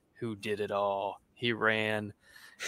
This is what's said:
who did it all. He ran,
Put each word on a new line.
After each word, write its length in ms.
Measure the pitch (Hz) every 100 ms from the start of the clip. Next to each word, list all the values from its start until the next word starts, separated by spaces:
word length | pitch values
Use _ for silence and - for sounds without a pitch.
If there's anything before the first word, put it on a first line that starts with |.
| _ -
who 160 | 117 104
did 240 | 107 101
it 100 | 104
all. 520 | 101 101 98 101 - -
He 200 | - 120
ran, 600 | 110 110 110 107 107 104 - - - - -